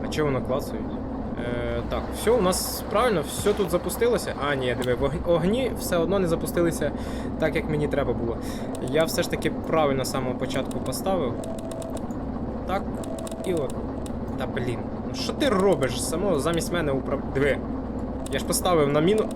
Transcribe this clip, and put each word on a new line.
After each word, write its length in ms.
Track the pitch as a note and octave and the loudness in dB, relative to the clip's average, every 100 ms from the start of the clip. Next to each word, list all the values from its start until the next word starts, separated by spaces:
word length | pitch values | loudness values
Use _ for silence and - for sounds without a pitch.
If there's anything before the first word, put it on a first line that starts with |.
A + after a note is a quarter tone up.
| D3+ | -2
А 20 | |
чого 240 | D3 D3+ | 0 2
воно 140 | C3 A2+ | 0 0
клацають? 400 | B2+ - - - - - - - - | -2 -2 -6 -4 -6 -6 -6 -4 -4
Е, 420 | A#2+ A#2+ A#2+ A#2+ A#2 | -4 -2 -2 -2 -2
так, 120 | A#2+ A2 G#2+ | -4 -4 -2
все, 160 | - | 2
у 100 | A#3+ | 4
нас 420 | F#3 F3+ - - - | 4 2 -2 -6 -2
правильно, 320 | G3+ B3 F#3 | 2 2 2
все 320 | C#3+ - G3 | 0 0 0
тут 180 | G#3 F#3 | 2 2
запустилося. 600 | F3 F3+ - A#3+ G#3+ - A2 C#3 | 0 0 2 2 2 0 -2 0
А, 60 | C#3 | 0
ні, 200 | B2+ A#2+ | 0 0
диви, 140 | B2+ A#2+ | 0 2
вог-, 320 | C3+ D3+ - | 2 0 2
огні 380 | E3+ F3 A#3 B3+ - | 4 4 2 0 -2
все 180 | - F3 | 0 2
одно 220 | E3 G3 | 4 2
не 80 | F3+ | 2
запустилися 640 | E3 D3+ - E3+ - D3 - - - - - | 2 0 2 2 2 -2 -2 -4 -4 -4 0
так, 160 | D#3 D#3+ | 0 0
як 140 | - | 0
мені 180 | D3+ C#3+ | 0 2
треба 260 | C3+ B2+ | 2 2
було. 240 | A2+ A#2 A2 - - - - B2+ | 0 0 -2 -4 -6 -4 -4 0
Я 140 | C#3 | 2
все 200 | D#3+ - | 2 2
ж 60 | E3 | 0
таки 220 | D#3+ D#3 | 0 -2
правильно 540 | C3 - D#3+ D3 C3+ B2+ | -2 0 2 4 2 0
з 60 | |
самого 240 | C3+ C3 B2 | -2 -2 -2
початку 440 | B2+ C#3 B2+ B2+ | -2 -2 -2 -4
поставив. 540 | G#2 C3 F#3+ F#3+ C3 G#2+ - - - - - - - - - - - - - | -4 -2 0 0 0 -2 -4 -6 -6 -6 -6 -6 -6 -6 -4 -4 -4 -4 -2
Так, 160 | F#3+ G#3 - - - - - F#3 | -2 -2 -6 -6 -6 -6 -6 -2
і 80 | |
от. 220 | E3+ B2+ - A#2 - - - - - | -2 -2 -4 -4 -6 -6 -6 -4 -4
Та 60 | B2+ | -4
блін, 320 | C#3 B2 A2 - - - | -2 -2 -4 -6 -6 -6
ну 80 | - | -4
що 180 | - | -4
ти 160 | A#3 D4 | 0 2
робиш? 540 | G3 G3 D#3+ C3 A#2+ | 4 4 4 2 0
Само 360 | - E3 G3+ D#3 | -2 0 2 2
замість 340 | C#3+ E3+ - | 2 0 0
мене 180 | F3 D3+ | 0 2
управ-, 420 | C3+ - C#3 - | 0 0 -2 -2
диви. 240 | C3+ C#3 B2 - - - - - - - | 2 2 2 -2 -4 -4 -4 -4 -4 -2
Я 80 | C3+ | -2
ж 60 | - | 0
поставив 440 | F3 F#3 F3 C#3+ | 0 4 4 6
на 120 | D3 | 6
міну. 220 | E3 G#3+ - | 6 4 2